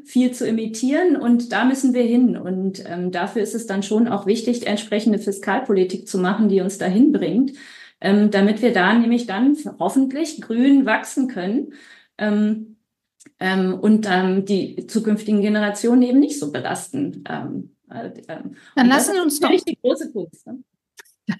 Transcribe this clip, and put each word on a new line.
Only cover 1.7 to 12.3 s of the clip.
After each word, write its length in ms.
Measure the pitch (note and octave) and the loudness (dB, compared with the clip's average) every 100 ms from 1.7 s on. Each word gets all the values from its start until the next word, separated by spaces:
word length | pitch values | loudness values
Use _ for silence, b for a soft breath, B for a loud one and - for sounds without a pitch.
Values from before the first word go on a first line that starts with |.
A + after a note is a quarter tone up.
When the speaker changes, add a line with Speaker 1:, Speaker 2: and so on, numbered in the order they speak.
| C4+ C4 | 2 2
Speaker 1:
wir 80 | B3 | 2
hin. 340 | A#3 A#3+ B3 F3 | 2 4 4 2
Und, 480 | F3+ F#3 F#3+ F#3+ - | -4 -4 -4 -6 -10
ähm, 240 | E3+ F3+ | -6 -4
dafür 320 | F3+ G3 A#3 | -4 -4 -4
ist 120 | G#3 | -4
es 120 | A3+ - | -6 -6
dann 160 | G3 | -6
schon 260 | G3 G#3+ A#3 | -2 0 0
auch 180 | G3 F#3 | 0 0
wichtig, 400 | A3+ B3 A#3+ - | 0 0 -2 -2
entsprechende 520 | G#3 - G#3 A3 G3+ | -4 -2 -2 0 0
Fiskalpolitik 880 | - F#3+ - G3 - G3 F#3 F#3 - | -2 -6 -2 -4 0 0 0 -2 -6
zu 100 | F#3+ | -2
machen, 300 | F3+ G3+ G#3+ | 0 2 2
die 120 | F#3+ | 2
uns 180 | F3+ - | 0 -4
dahin 340 | F#3 G3 D4 | -2 4 4
bringt, 400 | - E3 G3 C#4 B B B B B | 4 0 0 -2 B B B B B
ähm, 300 | F#3+ G#3 G#3+ | 2 4 4
damit 320 | G3+ G3+ G#3+ | 4 2 2
wir 100 | A#3+ | 2
da 200 | F#3+ F#3 | 2 4
nämlich 320 | A#3 A#3 A#3+ A#3+ | 4 4 0 -2
dann 300 | G3 C4 D4 - - | 0 2 2 -4 -4
hoffentlich 600 | F3+ C4+ C4 C4+ D#4 - | -2 0 0 -2 -6 -8
grün 460 | - A#3 C4+ C#4 G#3+ | -6 0 4 4 4
wachsen 420 | A3 - - B3+ | 0 -4 -4 -4
können, 440 | F#3+ F3+ A#3+ - B B B B - | -4 -4 -4 -4 B B B B -6
ähm, 580 | G#3+ | -2